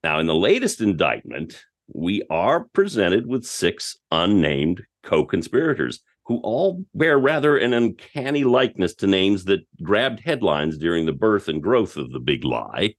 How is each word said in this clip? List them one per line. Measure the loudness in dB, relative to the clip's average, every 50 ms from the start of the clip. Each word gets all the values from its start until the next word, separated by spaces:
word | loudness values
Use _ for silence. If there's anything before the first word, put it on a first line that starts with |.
Now, | -2 0 0 0
in | 0
the | 2 2
latest | 2 4 4 2 2 2 -4 -4 0
indictment, | 0 0 0 2 0 0 0 -4 _ -12 -10 -10 -10 -12 -14 -20 -20 _ _ _ _
we | -16 -10 -6 -4 -2 -2 -4 -4 _
are | -4 -2 0 0 0 -2 -4 _
presented | _ 0 0 0 2 0 2 2 2 0 0 -2
with | -4 -6 -6
six | -6 -6 -2 -2 -2 -2 -2 -12 -14 -14 _ _ _
unnamed | 0 0 2 4 4 4 4 2 0 0 0 -2 -2 -4 -8 _ _ _ -6
co-conspirators | 0 0 0 0 0 -2 -4 -4 -2 -2 0 0 0 -2 -2 -4 -6 -6 -12 _ _ _ _ _
who | -6 -6 -4
all | -2 -4 -2 0 0 -2 -2 -4 -14 _ _
bear | -2 0 2 2
rather | 4 2 2 0 2 2 2 2 4
an | 2 2 2
uncanny | 2 2 0 -2 -6 -18 -14 _ -8 -4 -2 -2 0
likeness | 2 4 4 4 2 0 0 -2 -2 -2 -2
to | _ 0
names | 2 2 4 4 2 2 0 2
that | 0 0 0 0 _ _ -12 -2
grabbed | 0 2 2 2 0 -2 -4
headlines | -4 -4 -2 0 2 0 2 2 0 -2 -4
during | -2 -2 0 0 0 0
the | -2
birth | -2 0 2 2 2 2 -2
and | -4 -6 -4
growth | -2 0 2 2 0 -2 -6
of | -10 -10 -8
the | -10 -6
big | -2 -2 -2 -2
lie | -2 -4 -4 -4 -6 -8 -4 -4 -4 -4 -4